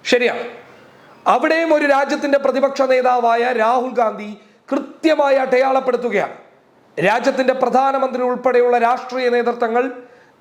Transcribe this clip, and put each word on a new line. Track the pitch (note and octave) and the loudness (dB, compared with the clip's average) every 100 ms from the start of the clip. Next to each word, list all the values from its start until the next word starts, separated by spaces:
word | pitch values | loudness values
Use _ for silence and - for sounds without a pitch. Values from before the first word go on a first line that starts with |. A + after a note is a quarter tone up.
ശരിയാണ്. | - B3 A3+ B2+ - - - - - - - - - | 0 0 0 -4 -10 -14 -20 -20 -20 -20 -20 -6 0
അവിടെയും | A3 D#4 D#4+ E4 | 2 2 0 2
ഒരു | D4+ D4 | 2 2
രാജ്യത്തിന്റെ | C4+ C#4 D4 C#4+ C#4 | 2 0 -2 0 0
പ്രതിപക്ഷ | C4+ B3 C4+ C4+ | 0 0 -2 0
നേതാവായ | C4 B3+ B3+ B3 A#3 A#3 A#3+ | 2 2 2 2 2 0 0
രാഹുൽ | A#3+ A3 B3+ B3+ | 0 0 0 -2
ഗാന്ധി | A3+ A3 G3+ G#3 G#3 - _ - | -2 -2 -2 -12 -16 -20 _ -6
കൃത്യമായി | C#4 - - D#4+ D4+ C#4 C4+ | -6 -6 -2 0 2 2 2
അടയാളപ്പെടുത്തുകയാണ്. | C4 B3+ C4+ C4 B3+ A#3+ A#3+ G3+ C3+ - - _ _ _ _ - F3+ | 2 2 2 0 0 -2 -2 -2 -4 -10 -20 _ _ _ _ -2 0
രാജ്യത്തിന്റെ | A#3 C4+ C4 B3+ | 2 0 0 0
പ്രധാനമന്ത്രി | B3+ B3+ A#3+ C4+ C4+ C4 B3 | 0 0 2 0 0 -2 -2
ഉൾപ്പെടെയുള്ള | B3 B3 B3+ B3 B3 A#3+ | -4 -2 0 2 2 2
രാഷ്ട്രീയ | A#3 B3 - B3+ B3 | 2 0 -4 -4 -2
നേതൃത്വങ്ങൾ, | A#3+ A#3 A#3+ A#3 A#3 C4 B3+ - - _ _ | 0 -2 -2 -2 0 -2 -6 -18 -20 _ _